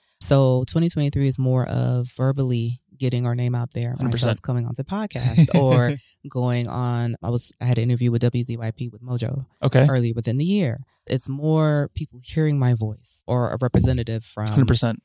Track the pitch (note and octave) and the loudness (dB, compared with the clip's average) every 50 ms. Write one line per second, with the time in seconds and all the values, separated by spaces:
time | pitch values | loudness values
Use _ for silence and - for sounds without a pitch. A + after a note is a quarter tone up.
0 | _ _ _ - - - C#3+ C#3 C3+ B2+ B2+ B2+ B2+ - - D#3+ E3+ E3+ - D#3 | _ _ _ -8 -2 2 4 4 6 4 4 2 0 0 0 0 0 0 0 0
1 | D3 C#3+ - C#3 C#3 C3+ C3 - C3 B2+ B2+ B2+ A#2+ - - B2 B2 B2 B2 B2 | -2 0 0 0 0 0 0 0 0 2 2 2 0 0 -2 -2 0 0 0 -2
2 | B2 B2 - - B2+ C3+ C3+ C#3 C3+ B2+ B2 A#2 A#2 A#2 B2 - _ _ _ - | -2 -4 -4 -2 -2 0 0 0 0 -2 0 -2 -2 -4 -6 -8 _ _ _ -4
3 | C3+ B2+ B2 A#2+ B2 A#2+ A#2+ B2 B2 B2 B2 A#2+ A#2+ - - A#2 A#2+ A#2+ B2+ - | -2 -2 0 0 -2 -2 -2 0 0 0 0 -2 -4 -4 -6 -6 -4 -4 -4 -2
4 | B2+ B2 A#2 A#2 B2 A#2 A2 - - - B2 B2 A#2 A#2+ A#2+ - C#3 - F#3+ G#3 | -2 -2 0 0 0 0 -2 -2 -2 -4 -2 -2 -2 -4 -6 -8 -8 -6 -6 -6
5 | A3 G3+ - B2 A#2+ B2+ A#2+ E3+ D#3 - - E3 C#3 C3 B2+ B2 A#2+ A#2+ C#3+ C3+ | -6 -6 -6 -2 -2 0 4 4 4 6 6 4 4 6 4 4 4 2 0 -4
6 | _ _ _ _ - C#3+ - B2+ B2 B2 A#2+ A#2+ A#2+ A2+ - B2 B2 B2 A#2+ A#2+ | _ _ _ _ -16 -10 -6 -2 -2 0 0 -2 -2 -4 -4 -4 -4 -2 -2 -2
7 | A#2+ A#2 A2+ - - A2+ A#2+ A#2+ - - - - A#2+ B2 A#2+ A2+ A#2 B2 B2 A#2+ | -2 -4 -4 -6 -6 -4 -4 -4 -4 -8 -12 -6 -2 0 0 2 2 0 0 0
8 | A#2+ A#2+ A#2 A#2 B2 A#2+ - A#2+ A#2+ B2+ A#2+ A#2 A2+ A2 A2 - B2 A#2+ A2+ A2 | 0 0 0 2 0 0 0 0 -4 -4 -8 -8 -8 -8 -8 -8 -10 -10 -10 -14
9 | A#2+ B2+ B2 A#2+ A#2+ B2 C3 C#3 C3 - _ - - C3 - B2+ C3+ D3 C3+ B2+ | -10 -8 -6 -4 -4 -4 -6 -6 -8 -10 _ -2 -2 2 4 4 4 4 4 2
10 | A#2+ A#2 A2+ A#2 A2+ A#2+ A2 C3+ D3+ F3+ G3+ G#3 F3+ B2+ F2 - C3 _ _ _ | 0 0 -2 -4 -4 -2 -2 0 0 0 0 0 0 0 -2 -6 -10 _ _ _
11 | _ - - C3 - - C3+ C#3 D3 D#3 D#3 D#3 D#3 D3+ D3 D3 C#3+ - - - | _ -4 -4 -4 -4 -4 -8 -4 0 0 2 2 2 2 2 2 0 -2 -4 -8
12 | D#3 - - B2 B2+ - - D#3+ D#3 D3+ D3 C#3+ C3 B2 A#2+ A2 A2 G#2+ G#2+ - | -10 -10 -12 -20 -16 -8 -2 0 2 2 2 2 4 2 2 2 0 -4 -6 -8
13 | _ - - - - - A#2+ B2 A#2+ - - A#2 C3 B2 - - - C3 B2+ B2 | _ -20 -20 -16 -6 -2 -2 0 0 0 -2 -2 -2 2 2 2 2 4 2 0
14 | A#2 A2+ A2+ A2+ A2+ - - - G#2+ G#2+ G#2 C#3+ C3 A2+ B2 A#2 - A#2 A2+ - | -2 -4 -4 -6 -8 -10 -10 -6 -6 0 2 2 4 4 4 2 2 0 -2 -4
15 | _ | _